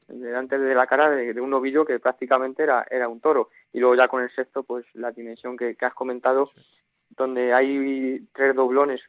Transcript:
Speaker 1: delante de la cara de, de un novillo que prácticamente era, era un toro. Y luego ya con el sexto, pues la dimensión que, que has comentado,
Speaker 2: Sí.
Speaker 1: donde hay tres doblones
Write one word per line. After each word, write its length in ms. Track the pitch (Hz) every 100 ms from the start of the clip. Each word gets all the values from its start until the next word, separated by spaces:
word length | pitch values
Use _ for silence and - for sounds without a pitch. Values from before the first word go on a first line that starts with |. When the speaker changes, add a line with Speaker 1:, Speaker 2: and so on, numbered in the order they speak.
| _
Speaker 1:
delante 480 | 120 120 123 131 139
de 160 | 135
la 120 | 127 127
cara 240 | 135 151
de, 240 | 139 120
de 60 | 113
un 100 | 131
novillo 340 | 135 135 143
que 140 | 151 123
prácticamente 640 | 127 - 127 131 131 131
era, 240 | 156 123 -
era 200 | 127 120
un 120 | 117
toro. 300 | 160 143 - _ _
Y 80 | 120
luego 160 | 123 123
ya 100 | 127
con 140 | 127
el 80 | 123
sexto, 280 | - 127 139
pues 240 | 127 123 117
la 160 | 113 120
dimensión 460 | 113 117 117 127 123
que, 180 | 120
que 100 | 110 123
has 80 |
comentado, 560 | - 131 123 131 131 -
Speaker 2:
Sí. 80 | _ _ _ _ _ _
Speaker 1:
donde 420 | - 131 127 123
hay 760 | 123 135 139 139 135 131 135 -
tres 220 | - 135
doblones 460 | 131 127 131 143 127